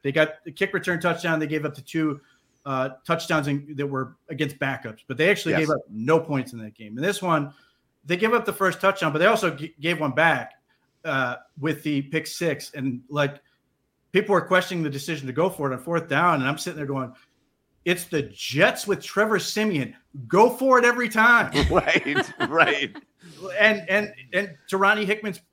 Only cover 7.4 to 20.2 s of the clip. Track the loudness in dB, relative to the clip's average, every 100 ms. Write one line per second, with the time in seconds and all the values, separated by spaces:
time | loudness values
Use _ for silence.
7.4 | 0 -10 _ _ _ _ -6 0 2 2
8.4 | 0 0 0 2 0 2 -2 4 4 4
9.4 | 0 -4 -12 _ -4 -2 0 4 4 2
10.4 | -4 _ _ _ _ _ -4 -2 -2 -4
11.4 | _ -6 -4 -2 -2 -2 -2 -6 -6 -4
12.4 | -4 -4 -8 -8 -6 -6 -6 -2 -2 -2
13.4 | _ _ _ _ _ _ _ -2 2 0
14.4 | 4 2 2 -4 -4 -6 -8 -8 -6 0
15.4 | -2 0 -4 -4 -2 -4 0 2 2 2
16.4 | 0 -2 -6 -8 -6 -6 -6 -12 _ _
17.4 | _ _ _ _ -2 -2 -2 -4 -4 -10
18.4 | -6 2 2 2 -4 -6 -4 -2 2 0
19.4 | -2 -2 0 -2 -4 -10 _ -16